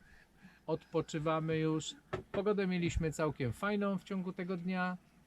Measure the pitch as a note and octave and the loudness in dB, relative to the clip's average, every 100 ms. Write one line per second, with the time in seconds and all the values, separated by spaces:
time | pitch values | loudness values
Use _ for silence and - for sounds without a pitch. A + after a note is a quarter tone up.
0 | - - - - - - - D#3+ - E3 | -16 -20 -20 -20 -20 -12 -4 -4 -2 -2
1 | D3+ D#3+ D#3 D#3+ D#3+ D#3+ D#3+ D#3 - - | 0 0 0 0 2 2 2 2 -2 -10
2 | - - - - G3 G3+ F#3+ F3+ F3 - | -8 -8 -4 -2 2 2 2 2 2 2
3 | D#3+ D3 D#3 C#3+ B2+ - G3+ G#3 G3+ F#3+ | 0 0 0 0 -2 0 0 2 2 0
4 | - G3 F#3 F#3 F3+ F#3 F3 F#3 F3+ F3+ | -2 -4 -4 -4 -4 -2 -2 0 0 -4
5 | - - | -10 -20